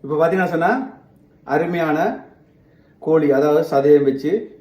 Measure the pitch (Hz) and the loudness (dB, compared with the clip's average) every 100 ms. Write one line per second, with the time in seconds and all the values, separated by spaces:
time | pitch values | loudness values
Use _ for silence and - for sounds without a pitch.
0 | 139 151 165 190 175 165 175 262 - - | 0 2 2 2 -2 0 0 -2 -6 -14
1 | _ _ _ _ - 143 170 175 160 151 | _ _ _ _ -4 -4 -2 -2 -2 -2
2 | 196 - - _ _ _ _ _ _ _ | -2 -6 -16 _ _ _ _ _ _ _
3 | - 160 147 135 147 147 143 139 143 147 | -2 0 2 0 2 0 0 0 4 4
4 | 139 135 151 214 - - | 4 -2 -4 -4 -6 -20